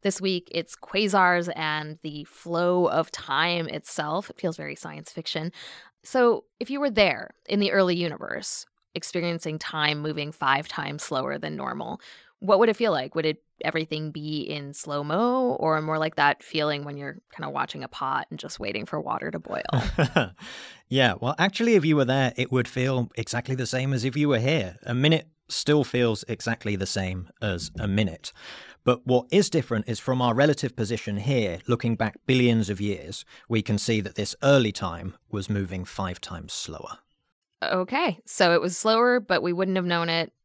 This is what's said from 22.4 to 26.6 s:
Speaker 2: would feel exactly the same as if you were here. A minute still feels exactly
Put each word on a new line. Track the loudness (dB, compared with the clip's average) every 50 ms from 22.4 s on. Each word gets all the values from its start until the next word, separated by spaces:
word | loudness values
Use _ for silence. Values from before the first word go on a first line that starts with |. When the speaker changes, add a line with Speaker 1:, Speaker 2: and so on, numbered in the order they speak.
| -4 0
Speaker 2:
would | 2 0 0 0
feel | -2 -2 0 0 0 0 -2 -2 _
exactly | -8 -6 -4 -4 -4 -4 -4 -4
the | -4 -4 -2
same | -2 -2 -2 0 0
as | 0 0
if | -2 0 2
you | 2 4
were | 4 4
here. | 4 2 2 2 0 -2 -6 -12 -8
A | -4 -2
minute | 2 4 4 4 2 0 _ _ _ _ _
still | -6 -4 2 4 4 4 4
feels | 2 2 2 2 2 2 -2 -4 -8
exactly | -8 -6 -4 -4 -6 -4